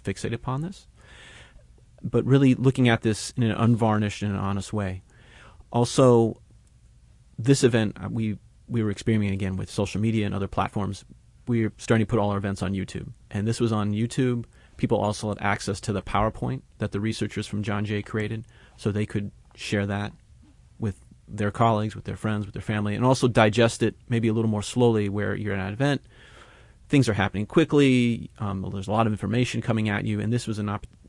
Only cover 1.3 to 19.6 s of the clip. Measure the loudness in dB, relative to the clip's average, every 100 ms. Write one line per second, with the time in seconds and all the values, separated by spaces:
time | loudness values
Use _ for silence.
1.3 | -20 -20 -20 -20 -20 -20 -14 -2 0 4
2.3 | 6 6 6 4 4 4 4 2 -2 -4
3.3 | -2 0 2 4 4 4 2 0 -2 -4
4.3 | -2 -2 -4 -4 -6 -6 -8 -14 -20 -20
5.3 | -20 -20 -20 -4 0 2 6 8 8 6
6.3 | 0 -12 -20 _ _ -20 -20 -20 -20 -18
7.3 | -2 2 4 4 4 0 -4 -6 -4 -4
8.3 | -6 -10 -20 -6 -2 -2 -2 0 2 2
9.3 | -2 -4 -4 -4 -4 -2 0 0 0 -2
10.3 | -4 -4 -2 -2 -2 -4 -6 -14 -20 -20
11.3 | -12 -2 0 0 -2 0 2 2 0 0
12.3 | -2 -4 -4 -4 -4 -6 -8 -12 -16 -10
13.3 | -4 -4 0 0 0 -2 -2 -2 0 0
14.3 | -2 -6 -16 -20 -6 0 0 0 -2 -4
15.3 | -2 -2 -2 -2 -4 -4 -4 -2 0 0
16.3 | -2 -6 -6 -12 -8 -6 -4 -4 -4 -4
17.3 | -6 -6 -6 -4 -4 -2 -4 -4 -6 -4
18.3 | -8 -12 -20 -20 -6 -2 -2 -2 -4 -6
19.3 | -10 -20 -16